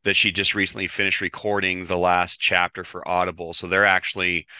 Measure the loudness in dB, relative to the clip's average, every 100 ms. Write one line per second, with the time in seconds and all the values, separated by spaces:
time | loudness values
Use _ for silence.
0 | 0 2 2 2 0 0 -2 -2 -8 -2
1 | -2 0 -4 -6 -4 0 0 -2 -2 0
2 | 4 2 0 -2 0 2 0 -4 -12 -12
3 | -2 0 0 -2 -10 -8 0 4 6 4
4 | 0 -2 -2 -2 -6 -20